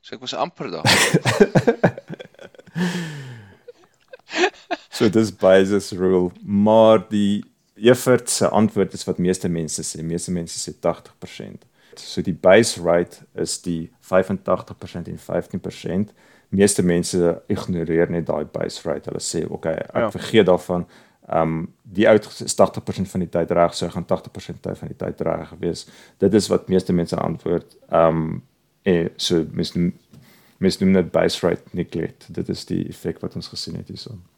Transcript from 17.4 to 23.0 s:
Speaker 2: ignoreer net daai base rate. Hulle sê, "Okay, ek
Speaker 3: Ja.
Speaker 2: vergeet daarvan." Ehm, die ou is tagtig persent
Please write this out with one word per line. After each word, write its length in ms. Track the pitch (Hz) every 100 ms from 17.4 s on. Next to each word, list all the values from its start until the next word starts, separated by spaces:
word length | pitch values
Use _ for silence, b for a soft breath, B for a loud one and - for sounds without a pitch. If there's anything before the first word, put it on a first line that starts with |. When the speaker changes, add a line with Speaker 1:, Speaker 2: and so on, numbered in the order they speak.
| _
Speaker 2:
ignoreer 560 | 98 - 87 82 82 85
net 160 | 85 78
daai 160 | 76 76
base 320 | - 50 - -
rate. 240 | 73 -
Hulle 100 | -
sê, 220 | - 85 82
"Okay, 240 | - 82 80
ek 180 | - 120
Speaker 3:
Ja. 140 | 117
Speaker 2:
vergeet 340 | - - 113 92
daarvan." 400 | 90 - 90 87 b b b _
Ehm, 360 | - 80 80 85 _
die 240 | - 95 110
ou 80 | 110
is 400 | - - - -
tagtig 280 | 95 -
persent 260 | - 95